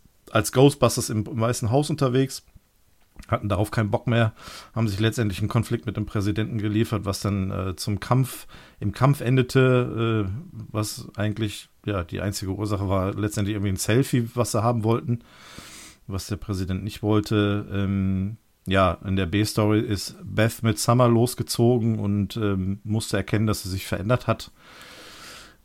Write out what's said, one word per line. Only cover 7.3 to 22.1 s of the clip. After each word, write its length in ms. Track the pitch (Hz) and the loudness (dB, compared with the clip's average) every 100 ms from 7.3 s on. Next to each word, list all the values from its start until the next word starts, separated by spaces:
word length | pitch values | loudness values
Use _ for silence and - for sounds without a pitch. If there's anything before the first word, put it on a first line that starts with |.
| 101 95 | -2 -2
äh, 240 | 95 92 90 | -4 -6 -6
zum 240 | - 101 | -4 -4
Kampf, 480 | - 123 127 - - - - - | 2 2 2 -4 -16 -20 -20 -6
im 140 | 104 | -6
Kampf 280 | - 127 143 | 2 2 2
endete, 1040 | 117 131 123 131 131 127 127 113 113 110 95 | 2 2 4 4 6 4 2 -2 0 0 -2
äh, 40 | 107 - 110 110 | -6 -10 -16 -8
was 360 | 107 107 - - - | -6 -4 -6 -12 -4
eigentlich, 540 | 104 104 107 - - _ - | -4 -2 -4 -6 -18 _ -4
ja, 180 | 98 | -4
die 160 | 87 95 | -4 -4
einzige 320 | 95 101 95 | -4 -4 -6
Ursache 360 | 95 104 98 98 | -4 -2 -2 0
war 240 | 95 92 | 0 0
letztendlich 400 | 101 104 110 101 107 | -2 -4 -2 -2 -2
irgendwie 180 | 101 | -2
ein 40 | 95 | -2
Selfie, 500 | - 117 139 131 117 | 2 2 2 0 -2
was 200 | 120 113 | -2 -2
sie 100 | 110 | 0
haben 200 | 113 117 | 0 0
wollten, 360 | 107 113 - 120 - - - - - - - - - | 0 0 0 -4 -6 -20 -20 -20 -20 -20 -20 -20 -10
was 180 | 98 - | -8 -6
der 100 | 101 | -8
Präsident 460 | - 95 92 92 | -6 -6 -4 -4
nicht 200 | 104 - | -6 -4
wollte. 640 | 104 107 104 107 101 101 101 | 2 2 2 0 0 -2 -4
Ähm, 680 | 98 98 98 95 95 95 113 _ _ - | -4 0 0 0 0 -4 -8 _ _ 0
ja, 320 | 95 92 85 98 | 4 4 2 -2
in 100 | 95 | -2
der 100 | 90 | 0
B-Story 540 | 101 107 - 104 107 | 0 0 2 4 4
ist 340 | 117 98 - - | 2 -4 -6 -12
Beth 400 | - 101 110 - | -6 0 0 2
mit 160 | 113 110 | 0 0
Summer 280 | - 123 120 | 2 4 6
losgezogen 920 | 117 123 - 117 - 120 123 113 110 | 6 4 0 -4 2 4 4 2 0
und, 380 | 101 | 0